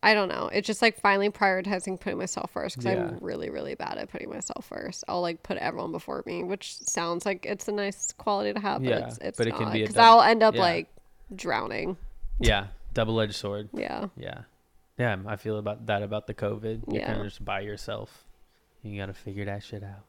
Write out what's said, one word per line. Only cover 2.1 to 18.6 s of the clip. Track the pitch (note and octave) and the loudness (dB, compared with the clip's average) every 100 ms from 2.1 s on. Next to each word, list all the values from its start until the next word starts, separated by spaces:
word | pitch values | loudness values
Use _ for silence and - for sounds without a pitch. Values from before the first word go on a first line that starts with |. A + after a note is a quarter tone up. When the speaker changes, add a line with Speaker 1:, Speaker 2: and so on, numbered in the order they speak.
| F#3 | -4
Speaker 1:
myself | F#3 - - | -4 -4 -6
first | - - - | -6 -6 -4
'cause | B2 | 0
Speaker 2:
Yeah. | F#3+ A2 | 0 0
Speaker 1:
I'm | - | -6
really, | - - - | -6 -6 -6
really | - - - | -6 -6 -6
bad | - - | -6 -6
at | - | -8
putting | - - | -10 -10
myself | - - - - | -10 -8 -10 -10
first. | - - F#3 - | -10 -10 -10 -6
I'll, | F3+ | -4
like, | F3 E3+ | -4 -6
put | - - | -8 -6
everyone | B2 - - | -4 -4 -6
before | E3 - C#3 - | -6 -6 -8 -6
me, | F3 | -6
which | F3 G3 - - | -4 -6 -8 -10
sounds | - - E3+ F3 G3+ | -4 -2 -2 -2 -2
like | F#3 - | -4 -4
it's | G#3 - | -6 -4
a | |
nice | G#3 G3+ G3 - | -2 -2 -4 -8
quality | - - G3+ G#3 | -6 -2 0 0
to | G#3 | -2
have, | G3+ - | -2 0
but | C3 | 2
Speaker 2:
Yeah, | A2+ A#2+ | 0 -2
Speaker 1:
it's, | A2+ | -8
it's | E2+ - | -10 -2
Speaker 2:
but | A2+ | -2
it | |
Speaker 1:
not, | A2 | 0
Speaker 2:
can | G#2+ | 0
be | G#2+ | 0
a | G#2+ | 2
Speaker 1:
'cause | - | 8
Speaker 2:
dou-, | |
Speaker 1:
I'll | A3+ A#3 | 12 12
end | F#3 A3+ | 10 8
up, | A3 A3 | 6 6
Speaker 2:
yeah. | |
Speaker 1:
like, | F#3 E3+ E3 - - - - F#3+ | 2 2 -4 -14 -20 -20 -18 -10
drowning. | E3+ A2 G#2+ A2 - F#3 - - - - | -4 -2 -2 -4 -6 -6 -10 -6 -2 4
Speaker 2:
Yeah, | A#2 G2+ G2 - - - | 6 4 0 -10 -4 0
double-edged | A2 A2+ G#2+ G#2 | 2 2 0 -2
sword. | G#2 G2+ G#2 | -6 -6 -6
Speaker 1:
Yeah. | - - A1+ G3+ - | -6 -6 -4 -8 -8
Speaker 2:
Yeah. | - - - _ _ _ _ - | -12 -12 -16 _ _ _ _ -2
Yeah, | B2 G2 G2+ | 0 0 -4
I | G#2 | -6
feel | A2 G#2+ | -4 -2
about | G#2 G#2+ A2+ | -2 -6 0
that | G2+ | 0
about | G#2 G#2 - | 0 -4 -6
the | |
covid. | A2 G#2 G#2 A2 A2 - | -4 -2 -2 -4 -6 -4
You're | G#2+ | -2
Speaker 1:
Yeah. | - | -2
Speaker 2:
kinda | A2 G2+ | -2 -4
just | - - | -8 -6
by | G2+ | -4
yourself. | G2+ G#2 - G#2+ G#2+ - _ - - _ | -6 -8 -8 -8 -8 -16 _ -20 -20 _